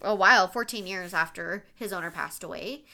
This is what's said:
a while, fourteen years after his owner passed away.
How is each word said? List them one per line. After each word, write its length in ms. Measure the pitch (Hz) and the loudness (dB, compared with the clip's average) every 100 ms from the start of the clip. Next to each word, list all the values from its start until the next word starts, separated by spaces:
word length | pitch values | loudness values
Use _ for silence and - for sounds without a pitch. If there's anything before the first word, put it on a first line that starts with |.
a 140 | 196 208 | -2 4
while, 320 | 190 240 185 | 8 8 6
fourteen 400 | 247 - 226 185 | 0 -6 -8 -8
years 260 | 190 175 | -8 -4
after 500 | 175 165 180 170 202 - - | -2 -2 -4 -8 -8 -10 -12
his 180 | 214 | -8
owner 180 | 185 170 | -6 -6
passed 320 | 170 - - | -6 -8 -8
away. 400 | 170 - 202 294 _ | -12 -10 -10 -12 _